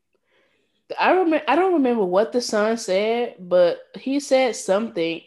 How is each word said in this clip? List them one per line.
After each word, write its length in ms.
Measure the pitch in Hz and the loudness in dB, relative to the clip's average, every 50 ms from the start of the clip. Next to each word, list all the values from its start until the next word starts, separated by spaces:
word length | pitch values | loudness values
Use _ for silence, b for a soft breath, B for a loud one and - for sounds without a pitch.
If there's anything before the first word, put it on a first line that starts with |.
| _ _ _ _ _ _ _ _ _ _ _ _ _ _ _ _ _ - - - | _ _ _ _ _ _ _ _ _ _ _ _ _ _ _ _ _ -10 -4 0
I 120 | 175 233 330 | 2 2 4
remem-, 300 | 370 370 330 302 285 - | 2 2 2 0 0 0
I 80 | - 269 | 0 2
don't 180 | 330 370 381 349 | 2 2 2 2
remember 320 | 302 262 247 240 226 196 | 2 2 2 0 0 0
what 260 | 180 180 190 226 - | 0 2 2 0 0
the 100 | - 247 | -2 -4
son 360 | 240 - 226 208 208 220 226 | -4 -2 -2 0 0 0 -2
said, 580 | 233 - - 185 190 214 220 233 240 240 - - - | -4 -4 -2 -2 0 0 0 -2 -2 -4 -6 -8 -12
but 400 | 185 175 180 180 175 170 - - - _ - | -6 0 2 4 4 4 2 -2 -10 _ -16
he 240 | 196 - 262 269 285 | -10 -6 -4 -4 -4
said 360 | 285 - 269 262 262 240 214 | -2 0 2 2 2 0 -2
something, 640 | - - - 185 202 233 220 202 175 165 165 165 156 - | -4 -2 -2 -2 0 -2 -4 -4 -4 -4 -4 -4 -8 -10